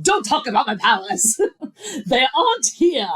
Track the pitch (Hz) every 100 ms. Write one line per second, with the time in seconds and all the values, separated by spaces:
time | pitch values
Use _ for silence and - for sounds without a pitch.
0 | 156 415 - 302 254 208 - 214 - 381
1 | 381 339 - - - - 247 - 415 359
2 | 208 254 262 285 359 466 - - 349 285
3 | 196